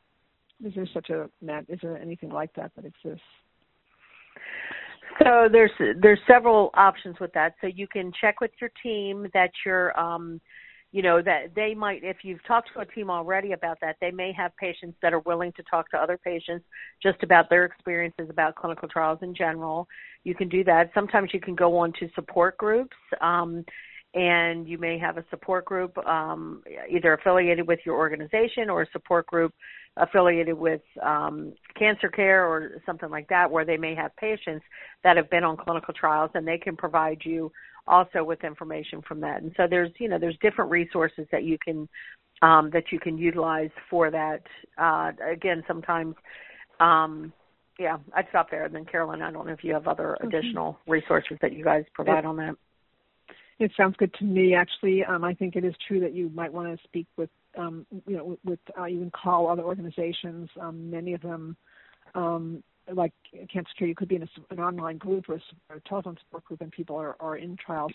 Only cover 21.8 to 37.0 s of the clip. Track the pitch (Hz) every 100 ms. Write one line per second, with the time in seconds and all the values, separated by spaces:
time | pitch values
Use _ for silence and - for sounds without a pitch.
21.8 | 170 165 170 - - 175 180 185 214 226
22.8 | 262 - - - 170 175 170 170 165 -
23.8 | - - - 180 180 175 170 170 165 165
24.8 | 170 165 170 165 165 156 - 185 180 190
25.8 | 180 - - 160 156 160 160 160 - -
26.8 | - 175 165 156 190 180 175 170 170 170
27.8 | 165 143 156 151 151 220 226 240 214 170
28.8 | 156 175 - 175 - 170 165 - - -
29.8 | - - 175 196 180 170 165 160 160 156
30.8 | _ - 147 151 151 151 151 - - -
31.8 | 214 208 196 - 196 190 175 160 156 -
32.8 | - 165 160 151 151 180 175 160 160 160
33.8 | 165 160 151 - 220 214 - 156 - -
34.8 | - - 185 170 151 170 170 156 - 165
35.8 | - 156 160 151 156 175 160 170 175 165
36.8 | 165 160